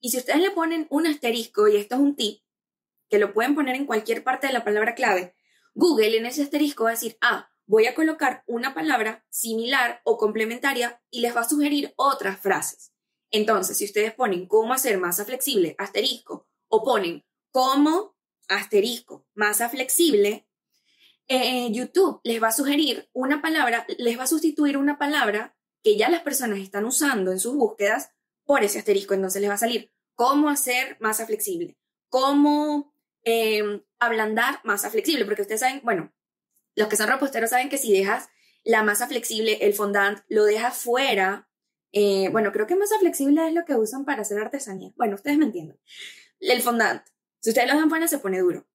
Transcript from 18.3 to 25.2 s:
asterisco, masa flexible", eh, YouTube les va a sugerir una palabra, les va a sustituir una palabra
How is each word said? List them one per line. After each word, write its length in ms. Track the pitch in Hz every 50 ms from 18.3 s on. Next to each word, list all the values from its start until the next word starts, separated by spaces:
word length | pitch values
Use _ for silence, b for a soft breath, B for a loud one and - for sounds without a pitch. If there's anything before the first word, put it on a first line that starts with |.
| _ _ _ _
asterisco, 800 | 190 202 202 - - 208 196 233 247 226 - _ - - _ _ _
masa 340 | 202 214 208 - - - -
flexible", 800 | - 277 254 254 - - 349 330 240 208 202 202 214 - _ _ _ _ _ _ b b b b b b b b b b _ _
eh, 420 | 262 262 254 233 254 254 247 240
YouTube 500 | 208 226 247 - _ 349 381 330 - - _
les 180 | 240 226 226 220
va 60 | 226
a 40 | 226
sugerir 580 | - 285 269 285 294 311 277 233 - - _ _
una 300 | 247 254 262 294 302 285
palabra, 420 | 320 320 320 269 247 240 233 233 - - -
les 200 | 247 233 233 240
va 40 | 262
a 60 | 262
sustituir 500 | 330 311 311 320 294 - 294 285 285 285
una 180 | 277 285 294
palabra 580 | 285 285 285 302 294